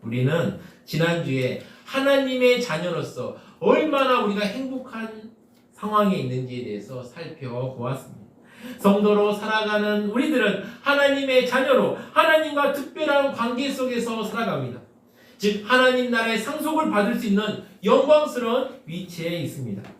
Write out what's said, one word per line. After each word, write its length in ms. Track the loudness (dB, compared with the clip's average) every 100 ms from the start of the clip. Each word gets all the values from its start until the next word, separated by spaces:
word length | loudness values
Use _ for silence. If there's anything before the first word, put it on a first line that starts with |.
| -4
우리는 520 | 0 0 2 -2 -4 -14 -20
지난주에 760 | -8 0 0 0 -2 -2 -2 -4 -12 -20
하나님의 760 | -6 -2 2 2 2 2 4 4
자녀로서 760 | 0 -4 -4 -4 -6 -8 -10 -10 -20 -2
얼마나 600 | 4 4 4 2 2 2
우리가 200 | 0 -2
행복한 880 | -2 -4 -8 -8 -10 -12 -12 -12 -18 -20 _ _ _
상황에 440 | -12 -2 2 4 2
있는지에 480 | -2 -4 -6 -8
대해서 380 | -8 -8 -8 -12
살펴보았습니다. 1200 | -12 -14 -16 -12 -10 -6 -6 -6 -6 -6 -10 -20 -20 _ -20 -20 -18 0
성도로 540 | 4 4 4 4 4
살아가는 760 | 0 -2 -2 0 0 0 0 0
우리들은 540 | 0 0 2 2 0 -6 -8
하나님의 680 | 0 2 4 2 2 2 2
자녀로 500 | 0 2 2 2 -2 -2
하나님과 600 | 2 4 4 2 0 0
특별한 600 | -2 -8 -6 0 2 2
관계 380 | -2 -4 -2 -4
속에서 540 | -2 -4 -2 -4 -4
살아갑니다. 560 | -6 -4 -4 -4 -6 -10 -18 _ _ _ -20 -2
즉, 240 | -2 -2 2
하나님 400 | 4 4 4 0
나라의 280 | 0 0 -2
상속을 520 | -4 -4 -2 0 0
받을 240 | 2 0
수 120 | 0 0
있는 160 | 0 0 -6 -12 -6
영광스러운 960 | 2 4 6 6 4 -4 -2 -2 -2 -10 -12
위치에 540 | -12 -12 -8 -6 -4
있습니다. 400 | -6 -8 -8 -10 -12 -20